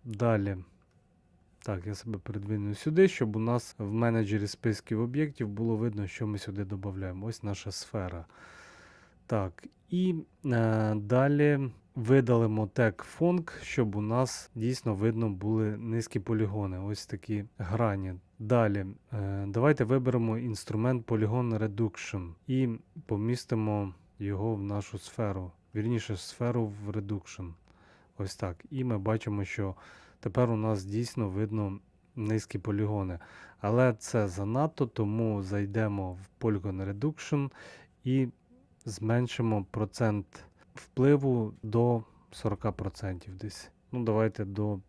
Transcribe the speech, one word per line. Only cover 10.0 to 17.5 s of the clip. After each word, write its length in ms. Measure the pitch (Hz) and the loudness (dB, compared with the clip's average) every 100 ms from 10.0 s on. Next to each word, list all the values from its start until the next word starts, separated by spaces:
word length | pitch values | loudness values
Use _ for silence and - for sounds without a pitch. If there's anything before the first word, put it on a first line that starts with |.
| 185 165 - _ | 2 0 -6 _
е, 500 | 143 117 113 110 107 | 0 4 4 4 2
далі 760 | 107 104 123 139 147 147 143 131 - _ | 0 4 4 6 6 6 4 0 -6 _
видалимо 720 | - 113 135 123 120 113 107 107 | -6 6 6 8 6 6 2 0
тег 260 | - 113 - | 4 4 2
фонк, 560 | - - 170 180 165 - | -14 0 2 2 -2 -12
щоб 340 | - - 110 | -4 0 0
у 60 | 101 | 0
нас 500 | 107 120 131 - - | 0 2 0 -2 -10
дійсно 400 | 117 113 127 113 | -4 -2 0 -2
видно 340 | 98 110 110 113 | 2 2 2 0
були 480 | 92 101 110 107 107 | 0 0 2 2 -2
низькі 420 | 113 113 110 120 | -2 -2 -2 -4
полігони, 600 | 95 113 107 104 98 92 | 0 0 0 0 -4 -4
ось 260 | 98 104 | -6 -6
такі 400 | - 107 - 104 101 | -8 -10 -4 -4 -6